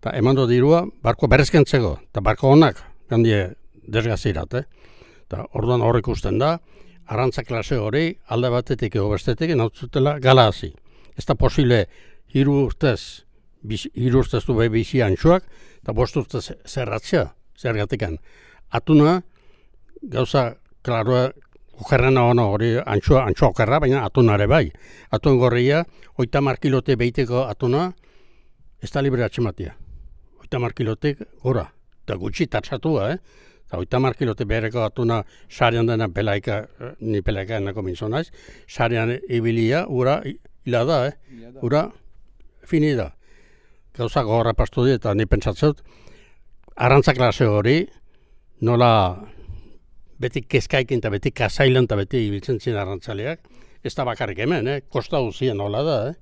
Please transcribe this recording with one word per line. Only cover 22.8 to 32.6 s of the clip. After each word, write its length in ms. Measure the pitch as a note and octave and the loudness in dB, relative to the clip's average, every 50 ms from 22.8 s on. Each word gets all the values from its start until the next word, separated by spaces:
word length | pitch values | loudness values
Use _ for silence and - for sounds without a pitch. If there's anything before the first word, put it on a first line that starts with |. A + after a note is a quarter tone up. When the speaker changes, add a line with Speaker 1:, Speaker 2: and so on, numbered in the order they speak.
| - - - G2+ - - D#3 C3 C3 | -2 -2 -2 0 4 4 4 4 4
Speaker 1:
antxua 260 | G#2+ - - D#3 B2 F#2 | 2 0 2 2 2 2
okerra, 280 | - A#2+ G#2 B2+ D#3 | 2 0 2 2 2
baina 240 | D#3 C3 C3+ C#3 A#2 | 2 2 0 0 -2
atuna 320 | F#2+ - - B2 A2+ G#2 G2+ | -2 2 4 4 4 4 4
ere 100 | G2+ G2+ | 2 4
bai. 140 | C3+ D#3+ B2 D#2+ - - - - - - - - - | 4 2 2 0 -6 -14 -20 -20 -20 -20 -10 -6 -6
Atun 240 | G#2+ - D3+ C3+ B2 | 0 2 2 4 4
gorria, 460 | B2 B2+ A#2 A#2+ B2 C3 C#3+ D#3+ F3 - - - - - - - | 4 2 2 2 2 2 2 0 -2 -4 -10 -20 -20 -20 -4 -4
oitamar 400 | B2+ A#2+ - C#3+ C#3 C#3 B2+ - | -4 0 0 0 0 0 -2 -2
kilote 380 | - D3 C3 C3 A#2 - C3+ | -2 0 0 0 0 0 0
behiteko 480 | G#2+ A#2+ B2 A#2 - C3+ A#2 A#2+ B2 C3 | 0 0 -2 0 -2 -2 -2 -2 -2 -2
atuna, 420 | A#2 G#2 - - B2 B2 C#3+ F3 F#3 F3+ - _ _ _ - - - - _ _ _ - _ - - - _ - | -4 -6 -4 -2 0 0 0 0 -2 -6 -12 _ _ _ -20 -20 -20 -20 _ _ _ -20 _ -20 -20 -20 _ -16
ez 80 | - - | -8 -4
da 100 | D3+ C#3 | -2 -2
libre 220 | C#3 C3 A#2+ A#2+ | 0 0 0 -2
atxematia. 500 | G2+ - - A#2+ A2 F2+ - F#2 D2+ - - - - - - - - - - - - _ - - | -2 -2 -4 -4 -4 -4 -8 -12 -12 -12 -16 -20 -18 -18 -18 -18 -20 -20 -20 -20 -20 _ -20 -16
Oitamar 320 | - - B2+ A#2+ A#2 G#2+ | -10 -6 -6 -6 -6 -6
kilotik 480 | - B2+ A2 A2 - - D3 C#3+ - - - - - - | -4 -4 -4 -4 -4 -4 -4 -4 -4 -12 -20 -20 -6 -4
gora, 260 | B2 C3 A#2 D#2+ - _ - _ _ _ - - | -2 -2 -2 -4 -6 _ -20 _ _ _ -20 -10
eta 120 | - G#2+ F#2+ | -8 -8 -6
gutxi 300 | F2+ G2+ - - E3+ C3 | -6 -8 -4 -4 -4 -2
tatsatua, 640 | - A2 | -2 -6